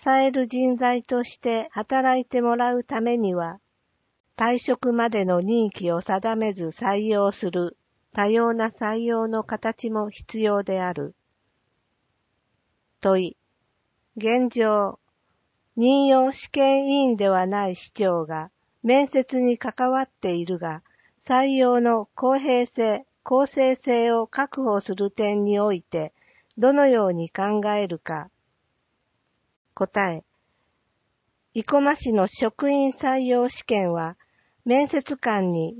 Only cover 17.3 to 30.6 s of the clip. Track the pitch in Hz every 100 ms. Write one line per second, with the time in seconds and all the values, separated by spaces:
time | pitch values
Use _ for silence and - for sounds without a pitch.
17.3 | 185 185 202 196 180 - - 190 175 156
18.3 | 160 160 _ _ _ 226 262 285 269 254
19.3 | 254 247 240 247 - 254 262 262 _ 185
20.3 | 170 170 180 170 160 - _ _ _ -
21.3 | 254 269 269 254 247 240 226 208 - 254
22.3 | 269 277 247 247 - 226 208 - _ -
23.3 | 262 277 - 262 254 - 240 233 233 220
24.3 | - 277 - 254 202 - 185 202 196 208
25.3 | 208 202 202 208 185 - 170 156 - _
26.3 | _ _ - 247 285 277 240 196 170 165
27.3 | - 196 214 208 208 202 165 - 156 170
28.3 | _ _ _ _ _ _ _ _ _ _
29.3 | _ _ _ _ - 190 208 190 165 -
30.3 | _ _ _